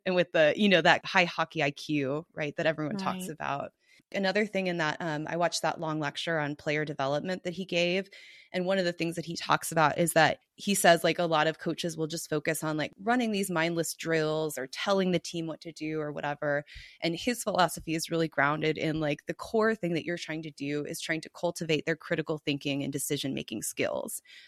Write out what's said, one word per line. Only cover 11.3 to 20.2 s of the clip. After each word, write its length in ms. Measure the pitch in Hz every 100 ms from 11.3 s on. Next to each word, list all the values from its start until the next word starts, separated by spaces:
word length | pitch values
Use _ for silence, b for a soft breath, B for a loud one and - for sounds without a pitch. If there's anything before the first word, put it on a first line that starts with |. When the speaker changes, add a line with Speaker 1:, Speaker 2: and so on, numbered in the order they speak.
| 160 156
Speaker 1:
of 100 | 156
coaches 400 | 170 156 175 160
will 80 | 160
just 240 | 165 -
focus 340 | 156 165 156
on, 140 | 156 151
like, 140 | 143 -
running 300 | 196 247 226
these 180 | 202 196
mindless 460 | 170 165 170 165 -
drills 640 | 165 160 156 156 156 139
or 80 | 135
telling 440 | - - 196 185
the 60 | 170
team 300 | - 175 165
what 140 | 151
to 100 | 170
do 280 | - 156 156
or 120 | 147
whatever. 540 | 147 143 147 151 143 147 b b b
And 140 | 165 170
his 260 | - 240
philosophy 540 | - 180 165 - 160 160
is 160 | -
really 160 | 165 160
grounded 500 | - 139 156 156 151
in, 220 | 160 156
like, 260 | 151 147 -
the 80 |
core 400 | 175 - 226 220
thing 200 | 220 170
that 100 | 165 -
you're 140 |
trying 240 | 175